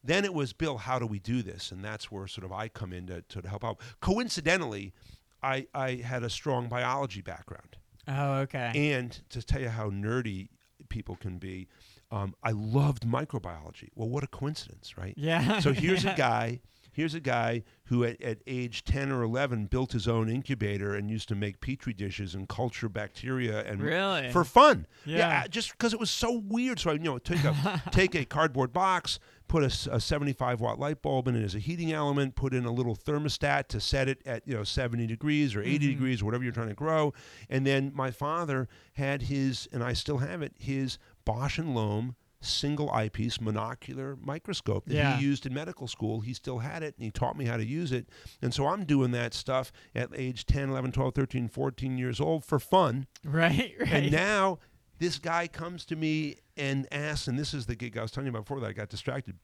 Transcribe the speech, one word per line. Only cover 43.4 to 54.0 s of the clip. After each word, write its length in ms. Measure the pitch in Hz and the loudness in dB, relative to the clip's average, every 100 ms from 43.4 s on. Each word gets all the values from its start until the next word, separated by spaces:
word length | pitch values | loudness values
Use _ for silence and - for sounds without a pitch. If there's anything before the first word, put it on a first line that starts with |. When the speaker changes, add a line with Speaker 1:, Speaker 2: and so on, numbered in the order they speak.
| 110 104 110 117 - 131 135 131 | -2 -2 -4 -8 -10 -8 -8 -8
Speaker 1:
microscope 640 | 127 156 - 185 - 98 - | -8 -8 -6 -4 0 -2 0
that 60 | 147 | 2
Speaker 2:
Yeah. 200 | 143 139 | 4 4
Speaker 1:
he 60 | |
used 220 | 139 139 135 | 2 0 -2
in 80 | |
medical 340 | 131 165 175 127 | -6 -6 -10 -10
school. 320 | - 110 110 | -4 -2 -2
He 140 | 110 | -4
still 260 | 123 - 123 | -8 -6 -4
had 240 | 123 160 | -4 -6
it, 100 | 151 - | -8 -8
and 80 | 113 | -6
he 40 | |
taught 260 | - 123 147 | 0 0 0
me 80 | 123 | -2
how 100 | 117 | -2
to 80 | 110 | -2
use 280 | 151 170 | -2 -2
it. 160 | 127 - - - - | -2 -4 -16 -20 -4
And 120 | 127 | -2
so 140 | 117 139 | 2 2
I'm 160 | 196 | 2
doing 280 | 170 143 127 | 4 4 4
that 220 | 123 120 | 2 -2
stuff 380 | - - 131 127 - - 117 | -4 -2 -2 -2 -12 -8 -6
at 140 | 123 | -4
age 320 | - 127 123 - | -4 -4 -4 0
ten, 240 | 139 139 | 0 2
eleven, 220 | 131 131 | -2 -2
twelve, 240 | 135 131 131 | 0 0 2
thirteen, 320 | 135 127 120 | 0 0 -2
fourteen 500 | - 139 127 131 127 | -2 -4 -2 -4 -2
years 220 | 127 113 | -2 0
old 240 | 151 160 | 0 0
for 160 | - 147 | 2 0
fun. 480 | - 190 160 123 135 - | 6 6 6 2 -4 -12
Speaker 2:
Right, 500 | 151 160 165 147 254 - | -2 4 4 4 0 -2
<laughs> 40 | |
right. 80 | - | 2
Speaker 1:
And 180 | 147 | 4